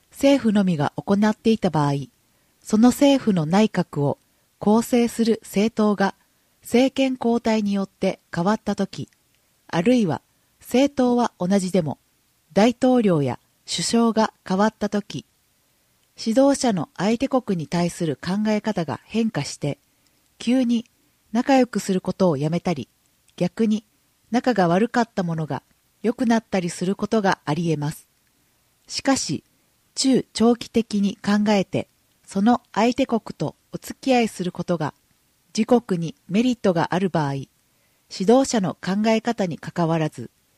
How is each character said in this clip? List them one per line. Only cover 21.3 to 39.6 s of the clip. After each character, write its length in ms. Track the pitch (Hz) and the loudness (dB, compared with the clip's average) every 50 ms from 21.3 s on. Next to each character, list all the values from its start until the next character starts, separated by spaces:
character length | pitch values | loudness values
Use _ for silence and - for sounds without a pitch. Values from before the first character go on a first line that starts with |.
仲 240 | - 226 254 - 277 | -4 -2 2 4 4
良 100 | 262 247 | 4 4
く 140 | - - 202 | 2 0 -4
す 120 | - - | -2 -2
る 80 | 190 185 | -2 -2
こ 140 | - 185 175 | -2 -4 -2
と 160 | - 196 180 | 0 2 2
を 80 | 151 131 | 2 0
や 140 | 147 156 | -2 -2
め 80 | 165 170 | -2 -2
た 140 | - 185 170 | -2 -4 -4
り、 140 | 143 113 - _ _ _ _ _ _ _ _ _ | -4 -6 -10 _ _ _ _ _ _ _ _ _
逆 300 | - 175 180 - - 226 | -4 -4 -4 -2 0 0
に 180 | 214 214 208 - _ _ _ _ _ _ _ _ _ | 0 0 -2 -4 _ _ _ _ _ _ _ _ _
仲 240 | 220 247 - 262 240 | -4 -2 0 0 2
が 140 | 202 180 165 | 2 2 2
悪 200 | 170 190 226 240 | 2 2 0 0
か 140 | - 247 | 0 -2
っ 80 | 226 - _ | -2 -2 _
た 100 | - 185 | -6 -6
も 120 | 170 165 | -4 -4
の 120 | 160 156 147 | -6 -6 -6
が 160 | 139 - - _ _ _ _ _ _ _ - | -8 -8 -10 _ _ _ _ _ _ _ -4
良 100 | 208 247 | -4 -2
く 140 | - 262 226 | 0 0 0
な 100 | 233 226 | 0 0
っ 80 | - _ | 0 _
た 120 | - 190 | -4 -4
り 100 | 175 175 | -4 -4
す 160 | - - 180 | -6 -4 -4
る 100 | 180 202 | -4 -4
こ 120 | - 208 - | -4 -4 -2
と 140 | - 220 196 | -2 0 2
が 160 | 190 170 - _ | 0 0 -2 _
あ 80 | - 151 | -4 -2
り 180 | 170 170 170 | -2 0 -2
得 80 | 156 147 | -2 -2
ま 120 | 143 147 | -2 -6
す。 160 | 156 - - _ _ _ _ _ _ _ _ _ _ _ _ _ _ _ _ - | -6 -8 -14 _ _ _ _ _ _ _ _ _ _ _ _ _ _ _ _ -14
し 140 | - - | -12 -6
か 160 | - - 269 - | -2 0 0 0
し、 260 | - - 151 - - _ _ _ _ _ _ _ _ _ _ | -2 -4 -6 -8 -8 _ _ _ _ _ _ _ _ _ _
中 300 | - - 269 262 190 - - - | -2 0 2 2 2 0 -2 -2
長 220 | - 220 233 240 | 2 2 2 2
期 140 | 233 - - | 2 -2 -4
的 320 | - 233 220 - - 202 | -2 -2 -2 0 -2 -2
に 160 | 196 196 - - | -2 -2 -2 -4
考 320 | - 202 208 214 208 208 | -2 -2 0 0 2 2
え 140 | 214 196 180 | 2 0 0
て、 220 | - - 123 - - _ _ _ _ _ _ _ | -2 -4 -6 -6 -8 _ _ _ _ _ _ _
そ 160 | - - 196 | -8 -4 0
の 200 | 202 233 247 226 - _ - | 2 2 2 2 -2 _ -2
相 200 | 190 220 247 240 | 0 0 0 2
手 120 | - 262 | 0 -2
国 160 | - 247 214 - - - - | -2 -2 -4 -4 -8 -8 -8
と 180 | 165 131 - _ _ _ | -8 -8 -8 _ _ _
お 60 | - 175 | -16 -14
付 200 | - - - - | -14 -16 -18 -8
き 140 | - 269 254 | -2 0 2
合 80 | 247 | 2
い 60 | 233 208 | 2 0
す 160 | - - 180 | -4 -6 -8
る 80 | 180 | -8
こ 120 | - - 175 | -8 -6 -4
と 140 | - 175 160 | -4 -4 -4
が、 160 | 156 135 - _ _ _ _ _ _ _ _ _ _ _ - | -4 -6 -8 _ _ _ _ _ _ _ _ _ _ _ -4
自 100 | - 220 | -4 0
国 340 | - 254 233 - - 190 170 | 2 2 2 2 0 -4 -4
に 160 | 165 156 - _ _ - | -4 -6 -10 _ _ -4
メ 160 | 170 214 240 | -2 0 0
リ 100 | 254 240 | 0 -2
ッ 20 | |
ト 180 | - - 202 175 | 0 0 0 0
が 200 | 170 139 - 156 | 0 0 -2 -2
あ 60 | 180 | -2
る 100 | 196 185 | -2 -2
場 180 | - 165 151 139 | -2 -2 -2 -2
合、 60 | 139 | -4
指 180 | 135 131 - _ _ _ _ _ _ _ _ _ _ _ _ - - | -6 -10 -12 _ _ _ _ _ _ _ _ _ _ _ _ -10 -2
導 240 | 190 180 233 262 269 | 2 4 4 4 4
者 140 | - - 226 | 2 0 -2
の 160 | 185 151 - | -2 -2 -4
考 320 | - - 180 190 208 214 226 | -6 -6 -4 -4 -2 0 0
え 140 | 220 220 | 0 0
方 240 | - 240 226 - 202 | 0 -2 -4 -2 -4
に 120 | 175 151 | -4 -6
か 140 | - | -8